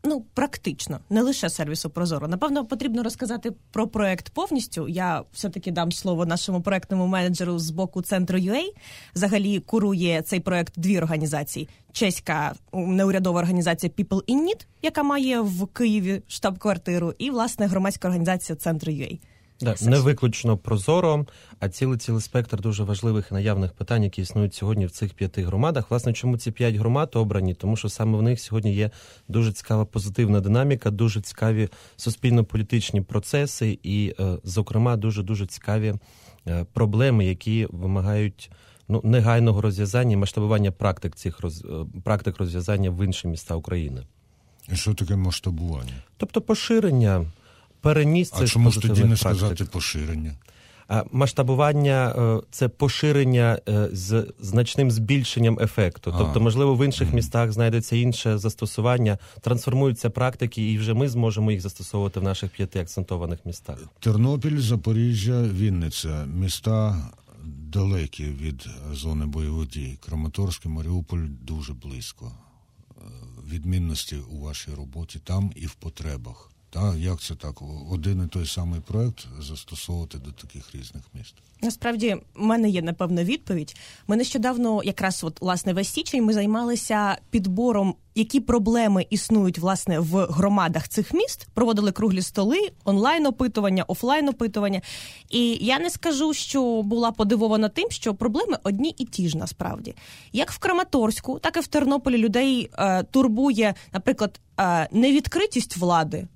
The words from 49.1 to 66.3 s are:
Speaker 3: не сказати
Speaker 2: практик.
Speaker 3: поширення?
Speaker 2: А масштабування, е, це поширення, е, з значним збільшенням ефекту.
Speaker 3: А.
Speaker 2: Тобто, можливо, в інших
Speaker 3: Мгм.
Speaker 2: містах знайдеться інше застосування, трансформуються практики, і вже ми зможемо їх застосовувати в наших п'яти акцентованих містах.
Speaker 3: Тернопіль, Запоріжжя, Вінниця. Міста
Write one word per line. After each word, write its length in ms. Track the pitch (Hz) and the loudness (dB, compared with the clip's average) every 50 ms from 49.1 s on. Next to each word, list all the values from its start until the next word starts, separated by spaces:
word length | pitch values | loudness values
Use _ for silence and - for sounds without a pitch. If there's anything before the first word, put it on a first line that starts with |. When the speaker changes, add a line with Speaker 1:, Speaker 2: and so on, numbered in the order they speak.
Speaker 3:
не 60 | 113 | 6
сказати 300 | - - 95 104 90 101 | 4 4 2 2 2 2
Speaker 2:
практик. 220 | 101 87 - 98 - | 0 0 -2 -6 -4
Speaker 3:
поширення? 640 | - 87 - - - 76 76 78 82 78 78 78 69 - _ - _ - - - - - - | -4 -4 -4 -4 -4 -4 -4 -4 -4 -4 -4 -6 -8 -12 _ -20 _ -20 -20 -20 -20 -20 -6
Speaker 2:
А 160 | - 101 110 - - | -2 -2 -2 -2 0
масштабування, 1040 | - 127 139 127 - - 127 127 131 127 147 147 147 147 143 143 135 131 127 120 - | 2 2 2 2 2 0 2 2 4 4 4 4 4 4 4 4 4 4 2 2 2
е, 240 | 123 120 113 113 110 - _ | 2 2 4 2 2 -2 _
це 160 | - - 131 | -2 0 0
поширення, 920 | 120 - _ 147 135 - - - 151 143 143 135 127 127 123 120 117 113 - _ - | 0 2 _ 0 0 2 2 2 4 4 4 4 6 6 6 6 4 2 0 _ 0
е, 200 | 107 104 104 - | 2 2 2 0
з 340 | 92 95 92 95 110 113 - - - - | -2 -6 -2 0 0 0 0 -2 -8 -12
значним 520 | 110 98 101 117 120 120 - - 139 127 | -8 0 2 2 2 2 2 2 2 4
збільшенням 680 | 113 113 110 101 139 139 123 - - 117 117 113 113 - | 2 2 2 2 2 2 2 0 0 2 4 4 4 2
ефекту. 520 | 117 104 - - 101 87 - - - 85 85 | 0 0 2 2 0 0 0 -4 -6 -4 0
Speaker 3:
А. 20 | |
Speaker 2:
Тобто, 220 | 87 104 76 73 - | 2 0 2 4 4
можливо, 340 | 113 117 107 131 143 139 131 | 4 4 4 4 4 4 4
в 100 | 120 139 | 4 4
інших 220 | 139 131 - - | 2 2 0 0
Speaker 3:
Мгм. 80 | 80 73 | 2 2
Speaker 2:
містах 360 | 120 110 - - 117 120 113 | 2 0 2 2 2 2 2
знайдеться 440 | 104 110 117 113 113 117 113 - 117 | 2 2 2 2 2 0 0 0 0
інше 420 | 117 120 120 117 - - 113 107 | 2 2 2 0 0 0 0 0
застосування, 800 | 104 98 110 - - 110 104 - - 107 123 123 127 117 107 101 - - - - - | 0 0 -4 -4 -2 -6 -4 -2 0 2 2 2 4 2 2 0 -2 -6 -16 -20 -6
трансформуються 680 | - 113 123 117 - 135 123 131 139 135 117 - - 117 | -2 -2 0 0 0 0 2 2 2 2 2 0 -2 -4
практики, 600 | - 120 123 131 123 - 123 113 - 113 110 107 | 0 0 -2 -2 0 -2 -4 -4 -2 -2 0 0
і 60 | 110 | 0
вже 160 | 107 107 113 110 | 0 0 0 2
ми 160 | 117 139 139 | 2 0 0
зможемо 420 | 117 120 117 113 98 107 110 107 | 2 2 0 2 2 2 2 2
їх 100 | 107 95 | 0 0
застосовувати 580 | 90 98 - - 90 - - 104 101 95 - 95 | -4 -8 -8 -10 -12 -6 -4 -2 -2 -2 -2 -2
в 40 | 92 | -2
наших 280 | 98 95 - - 95 | -2 -2 -2 -6 -8
п'яти 280 | - - 101 90 - 95 | -4 -6 -6 -4 -4 -6
акцентованих 600 | 87 85 - - 90 - 92 87 85 82 85 82 _ | -6 -6 -6 -8 -6 -4 -4 -4 -4 -6 -6 -8 _
містах. 320 | 87 85 - - - 69 62 76 76 _ _ | -12 -12 -10 -12 -14 -14 -14 -16 -20 _ _
Speaker 3:
Тернопіль, 580 | - 117 107 107 120 131 147 135 117 156 151 147 | 0 2 4 4 4 2 2 0 -2 -2 0 0
Запоріжжя, 800 | 123 107 120 107 - 113 110 113 117 120 117 104 95 120 127 120 117 | 0 0 0 0 0 0 0 2 2 2 0 0 0 0 0 2 0
Вінниця. 800 | 107 95 90 107 107 92 87 85 78 - - - 80 76 76 73 | 0 0 0 0 2 2 0 -2 -4 -4 -6 -6 -4 -4 -4 -6
Міста 720 | 67 | -4